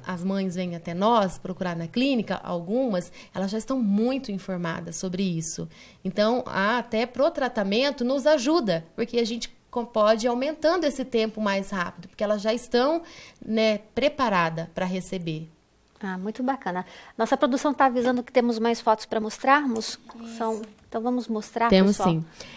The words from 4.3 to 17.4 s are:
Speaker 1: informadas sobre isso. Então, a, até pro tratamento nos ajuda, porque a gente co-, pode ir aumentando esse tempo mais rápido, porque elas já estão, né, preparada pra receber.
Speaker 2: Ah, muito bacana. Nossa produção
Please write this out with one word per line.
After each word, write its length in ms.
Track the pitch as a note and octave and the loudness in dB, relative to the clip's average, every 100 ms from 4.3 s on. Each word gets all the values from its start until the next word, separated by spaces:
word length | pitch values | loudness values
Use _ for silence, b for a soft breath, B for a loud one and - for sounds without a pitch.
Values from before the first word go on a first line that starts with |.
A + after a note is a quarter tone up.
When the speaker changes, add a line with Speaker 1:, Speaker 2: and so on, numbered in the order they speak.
Speaker 1:
informadas 640 | F#3+ F#3+ F3+ E3+ E3+ E3+ E3 | -8 -6 -4 -4 -6 -8 -6
sobre 260 | F#3+ F3+ | -4 -2
isso. 440 | F#3+ E3 D#3+ - E3 B B B | -2 -2 -4 -8 -10 B B B
Então, 400 | F#3 G#3 G#3+ B3 - | -4 0 2 0 -2
a, 320 | - G3+ B3 | -2 0 0
até 280 | A#3+ A3 A#3+ | -2 -2 -2
pro 240 | A#3+ D4+ | 0 0
tratamento 760 | E4 B3+ A#3+ G3 G#3+ C#4+ C#4 A#3+ | 0 -2 -2 0 2 0 0 -2
nos 200 | C#4 C4 | 2 4
ajuda, 600 | D4+ A#3 E4+ A3 E3 - - | 4 4 2 2 -2 -4 -6
porque 220 | A#3 A#3 | -4 -2
a 60 | A3+ | -2
gente 280 | A#3 - - _ | -4 -10 -14 _
co-, 160 | A#3+ A#3 | -8 -2
pode 420 | A3 G#3 A3+ B3 | 2 4 4 2
ir 20 | |
aumentando 560 | A#3+ C#4 D#4 D4+ F4+ D4+ | 0 -2 0 2 2 2
esse 180 | C4+ | -2
tempo 380 | C4 A#3 A3 G#3+ | -2 0 0 0
mais 280 | G#3 G3 F#3+ | 0 0 -2
rápido, 380 | G3 F3 - - | -4 -4 -8 -14
porque 160 | - | -4
elas 180 | G#3 G#3+ | -2 0
já 120 | G#3+ | 0
estão, 480 | A#3 - A#3+ C4+ E4 E4 B B B - | -2 0 2 4 2 -2 B B B -4
né, 340 | A3 A3 G#3 - | 2 2 2 -4
preparada 760 | - C#4 D4 A#3+ F#3 E3 E3 E3 | 0 0 2 2 2 2 0 -6
pra 120 | - F#3 | -4 -2
receber. 640 | F#3 F3+ F#3+ E3 D#3 D#3+ _ _ _ _ - | -2 -4 -6 -4 -6 -8 _ _ _ _ -12
Speaker 2:
Ah, 180 | G3 F#3 | -8 -6
muito 240 | G3 A3 | -6 -4
bacana. 420 | B3+ C4 - F3+ F3+ B B B | -2 -2 -4 -6 -6 B B B
Nossa 180 | A3+ | 0
produção 380 | C4+ | 2